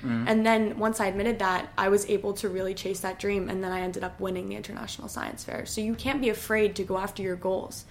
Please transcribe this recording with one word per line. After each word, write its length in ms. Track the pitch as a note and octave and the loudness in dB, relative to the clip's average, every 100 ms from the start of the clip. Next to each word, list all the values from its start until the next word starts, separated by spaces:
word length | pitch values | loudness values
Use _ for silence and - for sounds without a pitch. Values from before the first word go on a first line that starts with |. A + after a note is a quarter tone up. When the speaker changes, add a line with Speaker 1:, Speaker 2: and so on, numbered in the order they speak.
Speaker 1:
Mm. 200 | - A#2 A#2 | -2 0 4
Speaker 2:
And 180 | A3 A3 | 6 6
then 320 | A3 G#3+ - | 6 4 2
once 220 | G#3+ A3 | 0 2
I 60 | G3 | 0
admitted 320 | F#3+ G#3+ A3+ | 2 0 2
that, 300 | F#3+ F#3 - - | 2 2 0 0
I 100 | G3 | 4
was 180 | G3+ G3+ | 4 4
able 260 | G3+ G3+ | 0 0
to 140 | G3 G#3+ | -2 -2
really 260 | F#3 F#3+ | -2 -2
chase 260 | F#3+ F#3+ F#3 | -2 -4 -4
that 180 | F#3+ - | -4 -2
dream, 300 | G3+ G3+ F#3 | 0 0 0
and 160 | F#3+ | -2
then 80 | F#3+ | -2
I 80 | F#3 | -2
ended 240 | F3+ F#3 | -2 -2
up 160 | F#3 - | -6 -4
winning 280 | F#3+ F#3 G3 | -4 -2 -4
the 40 | G3+ | -6
International 520 | - - - - - | -8 -8 -8 -8 -8
Science 340 | - - - | -6 -6 -6
Fair. 200 | - - - | -6 -6 -4
So 140 | - | -2
you 140 | G#3+ | -2
can't 260 | A3+ B3+ C#4 | -2 0 2
be 80 | B3+ | 2
afraid 480 | G#3+ - G#3+ G#3+ G3+ | 0 2 4 4 2
to 80 | |
go 140 | F#3 F#3+ | -2 -2
after 240 | G3 - | -2 -4
your 140 | F#3+ F3+ | -4 -2
goals. 480 | F#3 F#3+ - - - | 0 0 -2 -10 -14